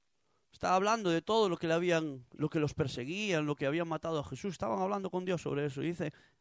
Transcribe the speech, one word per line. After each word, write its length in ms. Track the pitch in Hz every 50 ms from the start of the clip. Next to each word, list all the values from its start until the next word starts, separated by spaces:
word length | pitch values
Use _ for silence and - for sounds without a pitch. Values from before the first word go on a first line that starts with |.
| _ _ _ _ _ _ _ _ _ _
está 240 | _ - 170 180 180
hablando 360 | 190 196 208 226 226 208 175
de 120 | 165 165
todo 260 | - - 214 226 220 190
lo 80 | 170
que 120 | - 170 165
le 60 | 160
habían, 520 | 170 180 175 170 165 160 151 135 131 123 _
lo 160 | - - 143 156
que 100 | - 160
los 160 | 147 143 -
perseguían, 720 | - 151 127 - 127 120 135 175 202 214 202 175 156 151
lo 80 | 147 147
que 120 | - 147
habían 200 | 135 151 170 170
matado 320 | 165 160 156 - 165 165 151
a 60 | 139
Jesús. 300 | - 135 127 - 202 160
Estaban 260 | - 196 220 220 196
hablando 280 | 185 190 208 202 190 185
con 160 | - 185 185
Dios 180 | 185 180 160
sobre 240 | - 147 135 143 147
eso. 160 | 147 135 139
Y 60 | 139 165
dice, 240 | 175 170 165 151 - - - _ _ _